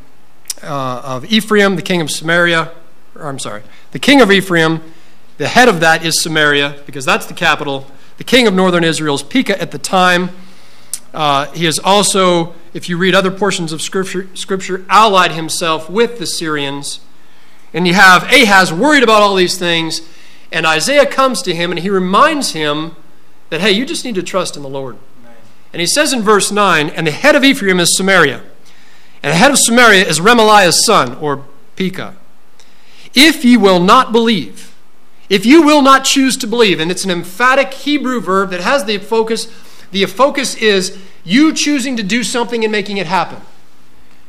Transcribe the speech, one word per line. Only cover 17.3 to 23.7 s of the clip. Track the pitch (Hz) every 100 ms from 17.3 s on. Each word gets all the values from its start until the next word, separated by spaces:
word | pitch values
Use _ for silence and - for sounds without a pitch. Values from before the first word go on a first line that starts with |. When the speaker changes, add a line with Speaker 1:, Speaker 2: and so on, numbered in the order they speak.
| - - - -
Speaker 1:
And | 156 180
you |
have | 180 196 180
Ahaz | 180 254 226 196 180
worried | 165 269 294
about | 233 214
all | 208
these | 196 180 -
things, | 175 170 165 156 - - - - -
and | 165 160
Isaiah | 160 156 285 269
comes | - 262 226
to | - 165
him | 170
and | 175
he | 175
reminds | 196 185 202 294 311 247
him | 160 151 147 160 - - - - - -
that, | 160
"Hey, | 202